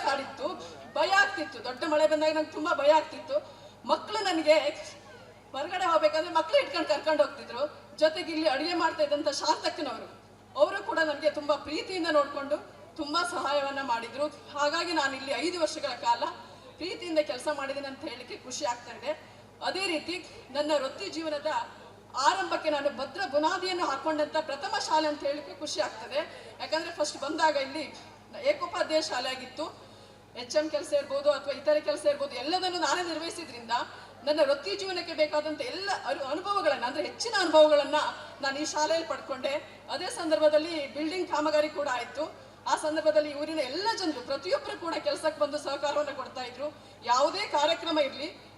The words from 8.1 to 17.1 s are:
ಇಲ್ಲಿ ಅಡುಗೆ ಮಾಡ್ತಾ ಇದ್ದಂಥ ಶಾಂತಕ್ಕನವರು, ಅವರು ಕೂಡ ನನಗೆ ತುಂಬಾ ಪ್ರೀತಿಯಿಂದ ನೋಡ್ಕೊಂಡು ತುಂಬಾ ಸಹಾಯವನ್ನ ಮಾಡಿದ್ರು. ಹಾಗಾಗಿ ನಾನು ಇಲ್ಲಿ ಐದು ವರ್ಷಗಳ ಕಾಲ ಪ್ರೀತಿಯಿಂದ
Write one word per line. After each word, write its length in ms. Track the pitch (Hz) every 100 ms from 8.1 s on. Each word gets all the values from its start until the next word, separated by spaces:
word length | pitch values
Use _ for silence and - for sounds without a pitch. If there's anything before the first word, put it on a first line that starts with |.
| 320 320
ಇಲ್ಲಿ 160 | 311 311
ಅಡುಗೆ 260 | 269 320
ಮಾಡ್ತಾ 280 | 349 330 320
ಇದ್ದಂಥ 260 | 294 294 311
ಶಾಂತಕ್ಕನವರು, 800 | 277 - - 320 320 277 - - - - - - 262
ಅವರು 220 | 339 392
ಕೂಡ 160 | - 330
ನನಗೆ 320 | 311 285 311
ತುಂಬಾ 260 | 302 294 285
ಪ್ರೀತಿಯಿಂದ 500 | 294 320 466 381 330
ನೋಡ್ಕೊಂಡು 440 | 302 277 285 269 311 - - - -
ತುಂಬಾ 240 | 294 330
ಸಹಾಯವನ್ನ 600 | - 320 269 285 277 269
ಮಾಡಿದ್ರು. 440 | 269 226 233 269 302
ಹಾಗಾಗಿ 680 | - - 285 294 330 339
ನಾನು 240 | 320 277 262
ಇಲ್ಲಿ 160 | 269
ಐದು 280 | 254 320 359
ವರ್ಷಗಳ 320 | 302 - - 247 -
ಕಾಲ 180 | 233 381 - - - - -
ಪ್ರೀತಿಯಿಂದ 420 | 330 466 349